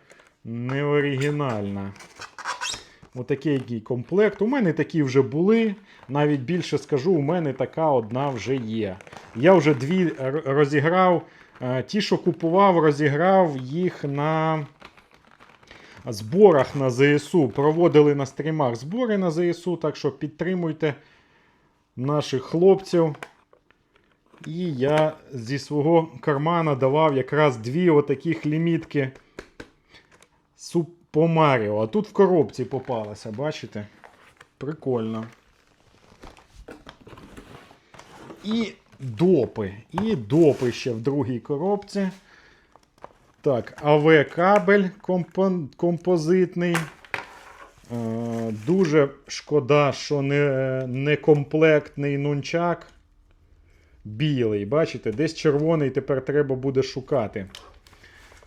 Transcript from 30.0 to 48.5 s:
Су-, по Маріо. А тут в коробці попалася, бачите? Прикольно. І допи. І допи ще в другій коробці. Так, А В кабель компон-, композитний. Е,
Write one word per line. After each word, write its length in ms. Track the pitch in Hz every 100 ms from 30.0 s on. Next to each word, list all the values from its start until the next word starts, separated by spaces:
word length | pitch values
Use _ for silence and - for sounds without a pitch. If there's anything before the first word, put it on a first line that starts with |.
| _ _ _ _ _ _
Су-, 300 | - 170 156 - _
по 180 | 151 165
Маріо. 540 | 165 151 127 104 104
А 40 | 113
тут 220 | 214 208
в 40 |
коробці 520 | - 190 180 117 -
попалася, 680 | 120 131 - 117 107 104 117
бачите? 540 | 107 151 - 113 107 104 _ - _ _ _ _ -
Прикольно. 640 | 131 160 139 123 110 110 117 - _ _ _ _ _ _ _ _ - - _ - - - - - - - - - - - - _ _ - - - - -
І 280 | 196 226 208 - _ -
допи. 720 | 131 104 180 165 107 - 98 101 -
І 260 | 170 220 175
допи 560 | 104 151 170 - 123
ще 180 | 113 131
в 100 | 113
другій 400 | 117 143 123 120
коробці. 720 | 110 143 185 202 - 202 190 - _ _ _ _ _ _ _ _ - _ _ _
Так, 380 | 151 120 - -
А 140 | 147 151
В 280 | 151 156
кабель 600 | - - 185 208 180 202 185 -
компон-, 640 | - 180 160 - 190 180 135 -
композитний. 1000 | 175 170 185 175 156 185 175 175 175 165 156 - - - - - - - - _ -
Е, 600 | 117 113 113 117 113 113